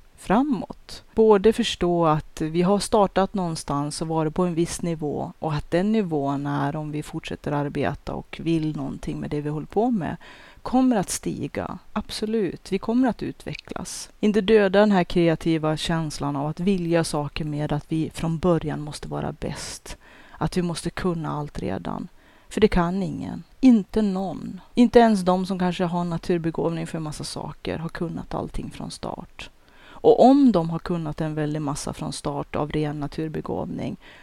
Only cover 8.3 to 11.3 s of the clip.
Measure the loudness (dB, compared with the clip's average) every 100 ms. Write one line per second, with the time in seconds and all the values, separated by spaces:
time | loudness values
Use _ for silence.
8.3 | -8 -2 0 0 -4 -6 -8 -8 -8 -6
9.3 | -6 -4 -6 -4 0 0 0 -2 -8 -14
10.3 | -20 -20 -14 -2 2 4 2 0 -4 -6